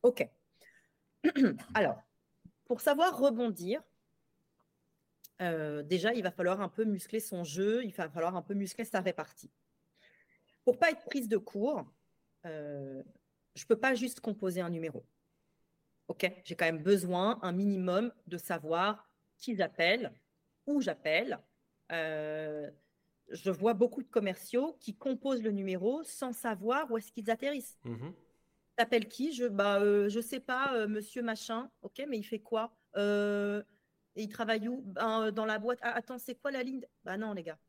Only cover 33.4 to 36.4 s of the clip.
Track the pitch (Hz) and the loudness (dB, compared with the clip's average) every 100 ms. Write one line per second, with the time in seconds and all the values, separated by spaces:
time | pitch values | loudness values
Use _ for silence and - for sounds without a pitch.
33.4 | 208 208 208 _ _ _ _ - 214 214 | 0 -2 -6 _ _ _ _ -8 -8 -4
34.4 | 226 220 208 247 202 185 220 220 220 208 | 0 0 0 -6 -6 -2 0 2 0 0
35.4 | 220 214 214 247 - 233 233 254 - 247 | 0 0 -2 -2 -2 -4 -6 -10 -10 -6